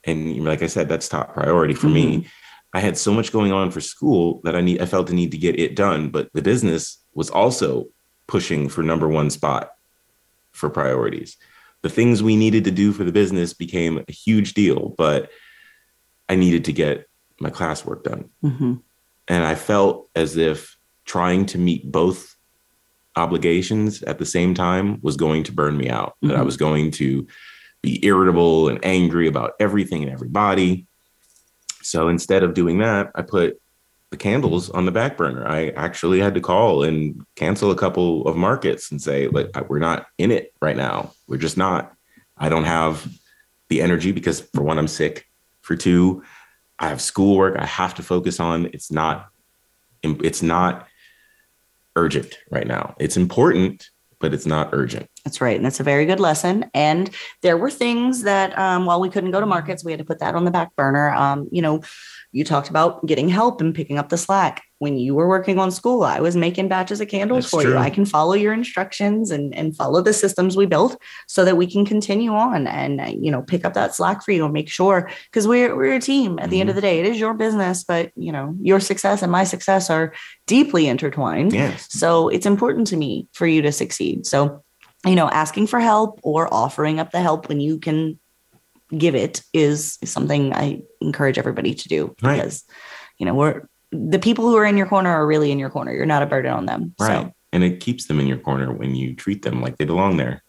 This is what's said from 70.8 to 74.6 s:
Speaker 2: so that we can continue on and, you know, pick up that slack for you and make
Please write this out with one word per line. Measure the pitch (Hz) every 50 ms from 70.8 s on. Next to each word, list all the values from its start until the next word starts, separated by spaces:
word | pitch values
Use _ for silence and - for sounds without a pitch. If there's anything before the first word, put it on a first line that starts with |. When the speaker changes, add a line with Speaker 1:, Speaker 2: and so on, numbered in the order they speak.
| 202 254 - - - - - - -
Speaker 2:
so | - - - 180
that | 185 185 170
we | 180
can | 180 - 202 202
continue | 202 214 214 208 - 196 214 240 226
on | 214 208 226 254 226 160 135
and, | - - 143 135 139 143 135 - - - -
you | - 156
know, | 143 -
pick | - - 180 175 175
up | - -
that | 202 202 196 -
slack | - 175 175 202 202 -
for | -
you | 202 170 156
and | 147 151
make | 151